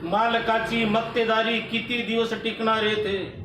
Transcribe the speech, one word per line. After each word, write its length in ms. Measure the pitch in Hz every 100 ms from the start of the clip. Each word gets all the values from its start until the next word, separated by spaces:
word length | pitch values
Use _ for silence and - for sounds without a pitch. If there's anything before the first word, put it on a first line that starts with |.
मालकाची 800 | 170 202 233 226 - 226 226 233
मक्तेदारी 720 | 220 220 226 240 214 220 226 226
किती 440 | - 226 - 240
दिवस 300 | 202 226 226
टिकणार 500 | 214 226 220 226 220
येथे 500 | 214 214 208 196 160 -